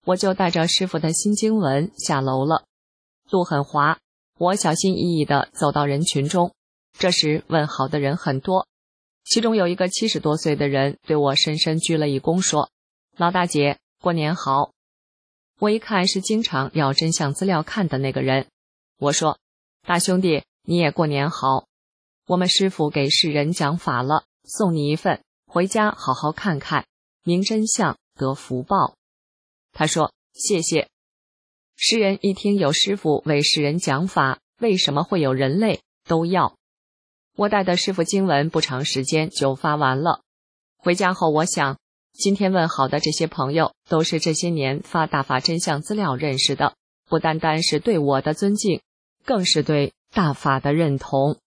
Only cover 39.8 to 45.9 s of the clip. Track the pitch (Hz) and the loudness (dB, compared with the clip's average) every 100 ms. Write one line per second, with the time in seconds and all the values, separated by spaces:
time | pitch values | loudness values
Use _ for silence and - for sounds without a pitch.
39.8 | 135 131 165 - _ _ _ _ _ _ | 2 2 0 -2 _ _ _ _ _ _
40.8 | 175 180 180 185 165 151 175 175 139 135 | -2 2 0 2 2 2 0 0 -2 -4
41.8 | _ _ _ - 196 202 190 190 165 - | _ _ _ -2 0 2 2 2 2 0
42.8 | 131 147 156 - 160 - 131 160 151 - | 0 0 -2 -2 -2 -2 -2 0 0 -4
43.8 | - 160 165 160 165 156 175 160 135 139 | -2 0 0 0 -2 -2 -2 0 -2 -4
44.8 | - 170 156 143 - 131 170 170 175 147 | -4 -2 0 -2 0 -2 0 -2 -2 -4
45.8 | - | -4